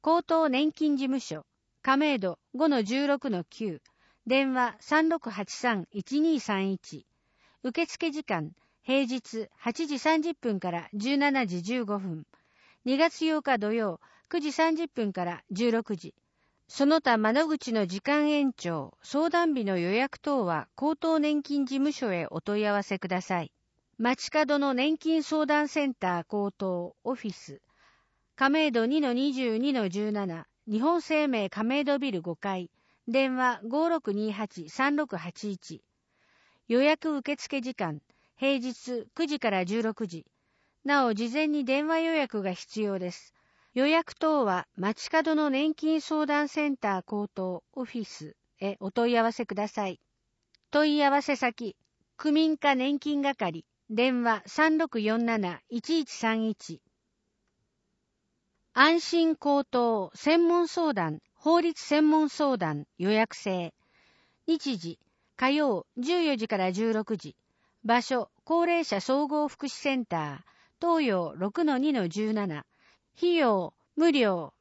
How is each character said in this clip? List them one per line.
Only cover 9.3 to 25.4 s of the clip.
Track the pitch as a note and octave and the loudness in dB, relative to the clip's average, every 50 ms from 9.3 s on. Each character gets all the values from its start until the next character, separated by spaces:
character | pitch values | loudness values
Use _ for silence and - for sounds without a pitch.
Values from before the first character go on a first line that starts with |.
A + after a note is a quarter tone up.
| - A3+ G#3+ - _ | -8 -8 -8 -8 _
八 | _ - A#3 A3+ - E4 | _ -6 -6 -4 -4 -4
時 | C#4+ D4 B3+ | -4 -4 0
三 | - D#4 D#4+ D#4+ | 2 2 2 2
十 | D4+ E4+ D#4 | 2 -2 -4
分 | _ - A#3+ G#3 F#3+ | _ -4 -2 -2 -2
か | - F3+ | -2 -4
ら | E3+ E3+ E3 - - | -4 -6 -8 -8 -8
十 | G#3 G3+ B3+ C#4+ | -6 -2 0 2
七 | C#4 C#4+ C#4+ C4+ C4+ B3 | 2 2 2 2 0 0
時 | F#3+ F3+ F3 | -2 -4 -4
十 | E3+ G3 B3 B3+ A#3 | -4 -2 -4 -4 -2
五 | G3 G#3 G3+ | -4 -4 -4
分。 | F#3+ F#3 D#3+ D#3+ D3+ _ _ _ _ _ _ _ _ _ _ _ _ | -4 -6 -8 -8 -12 _ _ _ _ _ _ _ _ _ _ _ _
二 | B3 C4 | -2 2
月 | C4+ D#4+ E4+ - - D#4+ | 2 2 2 2 0 0
八 | D#4+ D#4 D4+ | 0 0 0
日 | - C#4 C4 | 0 0 0
土 | A3+ G3+ G#3 A3 | 0 0 0 0
曜、 | A#3 A3 G3+ E3 - - - _ _ _ _ | 0 0 -2 -4 -6 -14 -20 _ _ _ _
九 | - E4+ | -4 -2
時 | D4 D4+ | -2 -2
三 | C4+ - D#4+ E4 D#4+ | 0 2 2 2 2
十 | D#4 E4+ | 0 -4
分 | D4+ _ - A3 G3+ | -6 _ -4 -4 -2
か | F#3 F#3 F3 | -2 -2 -4
ら | F3 F3 - _ _ | -4 -6 -8 _ _
十 | G3 F3+ A#3 A#3+ | -4 -2 0 2
六 | A3 A3+ A3+ - G#3+ | 2 0 -2 -4 -8
時。 | E3+ - D#3+ _ _ _ _ _ _ _ _ _ _ _ _ | -8 -8 -16 _ _ _ _ _ _ _ _ _ _ _ _
そ | - - C#4 | -2 2 4
の | C#4+ D#4 D#4+ | 4 4 4
他 | - C4 A#3 | 4 4 4
窓 | A3 G#3+ G#3+ A#3 C#4 D#4+ | 4 4 4 4 2 2
口 | D#4 D#4 C#4 - B3+ | 2 0 -2 -2 -2
の | A3+ A3 G3+ | 0 0 0
時 | F3 F3+ G3 | -2 -4 -6
間 | _ C#4 C#4+ D4+ D4+ D4+ | _ 0 2 2 2 2
延 | D4+ D4 C#4+ C4+ | 2 2 2 0
長、 | A#3 - - F3 E3 D#3 C3 - _ _ | -2 -4 -6 -4 -4 -4 -6 -8 _ _
相 | _ - - C#4+ D#4+ E4+ | _ -4 0 0 2 2
談 | F4 E4+ F4 E4 D4 | 2 2 2 2 2
日 | B3+ A3 | 0 0
の | G3 F#3+ | 0 0
予 | F3+ E3+ F3 | 0 0 0
約 | G3 A#3 C4 C4+ - | 0 0 0 -2 -4
等 | - - D4 C#4+ C4 G#3 | -6 -4 -2 0 0 0
は | F3 E3 D#3 - _ _ | 0 0 -2 -4 _ _
高 | - C4+ D4+ D#4+ | -4 -2 -2 -2
等 | - - E4 D#4+ | 0 0 2 2
年 | D#4 D4 D4+ D4+ D4 | 2 2 2 0 0
金 | C#4+ - C#4+ C#4+ C#4 | -2 -2 -2 -2 -2
事 | B3+ C4+ | 0 0
務 | C4+ C4+ D4+ C#4+ | 0 0 0 0
所 | - C4 A3 | -2 -2 -2
へ | F#3 F3 D#3+ - | -2 -2 -4 -4
お | - E3 | -6 -8
問 | _ - G#3 G#3 | _ -2 -2 0
い | G#3+ | 0
合 | G#3 G3+ | 2 0
わ | G3+ G3 | 0 0
せ | - G3+ F#3+ | -2 -6 -6
く | - | -4
だ | F3+ F3+ F3+ | -4 -4 -4
さ | F3+ - F#3+ F3 | -2 -2 -4 -4
い。 | D#3 C#3 _ _ _ _ _ _ _ _ _ | -4 -6 _ _ _ _ _ _ _ _ _
街 | - A3+ A#3+ C4 - - - | -2 0 0 0 -2 -4 -2
角 | - D4+ D4+ C4 D4 C#4+ | 0 0 2 2 2 0
の | C#4+ C#4 C4 | 2 0 0
年 | B3 C4 D4+ D#4+ | 0 0 0 0
金 | - - D#4 D#4+ D#4+ D4 | 0 0 0 0 0 0
相 | - D#4 D#4 | 0 0 0